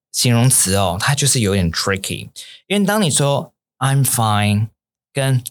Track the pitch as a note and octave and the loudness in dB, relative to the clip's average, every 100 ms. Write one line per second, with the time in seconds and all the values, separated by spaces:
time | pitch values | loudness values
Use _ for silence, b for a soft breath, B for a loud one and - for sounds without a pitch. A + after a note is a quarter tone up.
0 | _ - B2 A#2 B2+ - F#2+ G2 F#2+ F2 | _ -2 2 4 4 2 0 0 0 -2
1 | - C#3 C#3+ C3 G2+ G2 E2+ - - F#2+ | -2 0 0 0 2 2 0 -2 -2 -4
2 | - G#1+ - - B B - G3+ G3 G#3+ | -4 -10 -12 -18 B B -4 0 0 2
3 | F3+ - C#3+ C#3+ E3+ _ _ - C3+ C#3 | 0 2 0 0 -4 _ _ -6 0 2
4 | C3 - A2+ G#2 G#2 G#2 A2 _ _ _ | 0 0 0 2 2 0 -2 _ _ _
5 | _ - C3+ B2+ - | _ -4 0 -2 -2